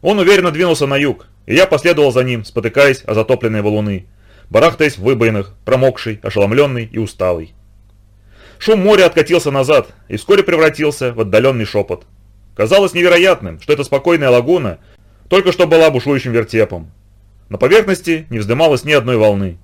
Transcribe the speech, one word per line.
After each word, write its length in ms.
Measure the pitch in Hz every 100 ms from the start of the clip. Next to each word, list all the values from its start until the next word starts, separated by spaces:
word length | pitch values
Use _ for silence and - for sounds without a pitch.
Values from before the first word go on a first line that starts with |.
Он 180 | 165 208
уверенно 320 | 180 202 180
двинулся 360 | 151 180 160 143
на 100 | 139
юг, 300 | 143 - - _
и 100 | -
я 120 | 120 185
последовал 460 | 147 175 156 143
за 120 | 123
ним, 200 | 127 120
спотыкаясь 580 | 107 - 110 113 139 131
о 80 | -
затопленные 500 | 107 113 135 117 110
валуны, 440 | 104 107 104 95 - _ _ - -
барахтаясь 480 | 101 156 165 151 107
в 60 |
выбоинах, 520 | 101 123 113 107 95 - -
промокший, 520 | 131 131 127 - 104
ошеломлённый 680 | - 104 101 120 143 123 113
и 80 | 113
усталый. 560 | 104 - 92 87 80 - _ _ _ _ _ _ _ - - -
Шум 220 | - 214
моря 260 | 185 208 175
откатился 440 | - 151 170 147
назад 400 | 139 131 147 - - _
и 80 | 107
вскоре 260 | - 196
превратился 680 | 196 165 156 143 151 - 127
в 80 | 117
отдалённый 460 | 107 104 127 127 107
шёпот. 400 | 104 98 90 _ _ _ _ _ -
Казалось 380 | 110 190 196
невероятным, 680 | 175 175 175 185 180 95 80
что 140 | -
эта 100 | 147
спокойная 460 | 139 139 170 170 139
лагуна 480 | 123 120 180 123 80 _ _ _ _ -
только 240 | 185 185
что 140 | 180 170
была 240 | 165 160
бушующим 420 | 131 135 139 123
вертепом. 580 | 117 110 113 104 87 80 - _ _ _ _ _
На 80 | 107
поверхности 680 | 131 208 190 180 - 160 156
не 80 | 117
вздымалось 460 | 104 123 160 135
ни 80 | 147
одной 240 | 147 120 120
волны. 420 | 107 101 98 85